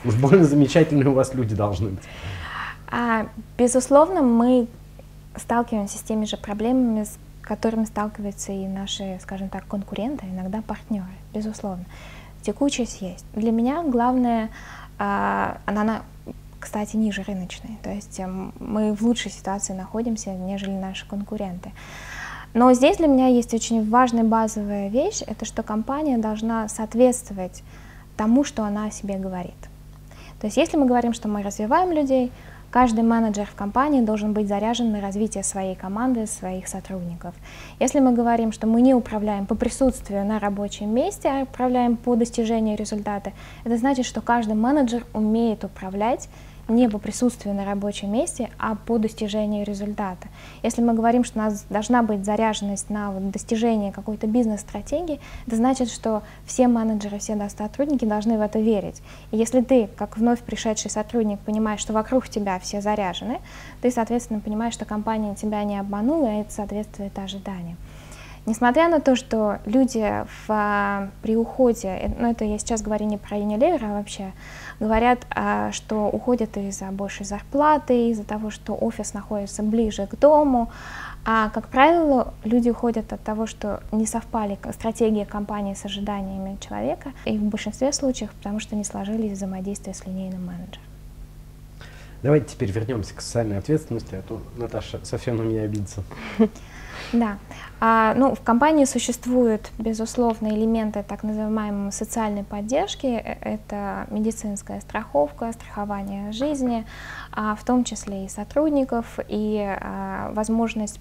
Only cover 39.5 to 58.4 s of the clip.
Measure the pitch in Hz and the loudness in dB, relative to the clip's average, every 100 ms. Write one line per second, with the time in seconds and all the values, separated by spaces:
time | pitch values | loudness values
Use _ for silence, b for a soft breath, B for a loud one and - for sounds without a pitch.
39.5 | 220 240 - 262 - - 196 196 220 202 | 0 0 2 2 2 -4 -2 0 0 0
40.5 | 202 202 - 214 226 339 - 320 269 262 | -2 -4 -4 -2 0 0 0 0 0 -2
41.5 | - 254 247 240 233 247 240 233 - 226 | 0 2 4 2 2 2 2 2 0 0
42.5 | 226 220 208 214 208 208 202 196 - B | 2 0 -2 -4 -4 -4 -4 -6 -12 B
43.5 | B 233 233 254 262 247 226 220 240 214 | B -2 2 2 2 0 -2 2 2 2
44.5 | 214 233 294 247 233 - 214 214 220 233 | 2 4 4 4 0 -4 -2 2 2 2
45.5 | 208 196 - 190 196 214 285 - B B | 0 -6 -10 -8 -2 0 0 -4 B B
46.5 | B - 226 247 208 - - 247 233 202 | B 2 4 6 4 -4 0 0 0 -4
47.5 | 202 196 202 202 202 202 220 339 - 226 | -4 -2 -2 -2 -4 -2 0 0 -2 -8
48.5 | - 220 214 - 233 214 - 214 214 208 | -4 -4 -4 0 0 0 -2 -4 -2 0
49.5 | 208 208 196 208 208 202 180 - B B | -2 -2 -4 -6 -4 -6 -6 -14 B B
50.5 | B 226 233 233 226 233 247 240 220 214 | B -4 2 2 4 4 4 2 0 -2
51.5 | 202 - 196 214 247 226 208 196 208 226 | -2 -2 -4 2 4 4 0 0 2 2
52.5 | 208 202 196 - 208 202 190 196 202 - | 0 -2 -4 -4 -4 -4 -4 -4 -4 -2
53.5 | 226 233 220 202 196 208 208 214 233 226 | 0 2 2 0 -4 -8 -4 0 2 2
54.5 | 208 - 208 202 294 349 285 B B B | 0 -6 -10 -4 -4 -2 -6 B B B
55.5 | 226 247 262 240 - 226 214 B B - | 2 2 2 0 -2 -2 -2 B B -10
56.5 | - 247 233 220 214 208 202 - 208 208 | 4 6 6 2 0 -2 -6 -4 -4 -4
57.5 | - 214 - 294 277 214 208 214 226 | -6 -8 -2 0 2 2 0 2 2